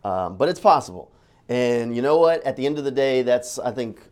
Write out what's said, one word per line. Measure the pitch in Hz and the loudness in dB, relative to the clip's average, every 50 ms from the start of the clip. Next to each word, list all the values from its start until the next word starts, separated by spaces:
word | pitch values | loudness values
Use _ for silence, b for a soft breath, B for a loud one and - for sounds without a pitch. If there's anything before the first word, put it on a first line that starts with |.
| - | -6
Um, | 101 92 92 90 87 95 | -4 -4 -4 -4 -4 -2
but | 92 143 165 | -2 -2 -2
it's | 180 - | 0 2
possible. | - 208 160 139 117 - 90 90 - _ b b b b b b b | 4 4 4 4 2 -6 -14 -16 -16 _ b b b b b b b
And | - 120 123 123 120 120 120 117 117 117 | -4 -2 0 2 2 2 0 -2 -2 -2
you | 117 | -2
know | 127 143 156 | 2 2 4
what? | 165 165 165 165 160 - | 4 4 4 2 0 -2
At | 131 131 | -4 -4
the | - 131 | -2 -2
end | 143 151 147 | -2 -2 -2
of | 139 | -4
the | 139 | -4
day, | 127 135 135 135 131 127 | 0 0 0 2 2 2
that's, | 123 123 123 123 123 - - 131 | 2 2 0 0 -2 -6 -10 -6
I | - 123 | -6 -6
think, | 117 127 120 113 101 - - _ | -4 -4 -6 -8 -8 -14 -20 _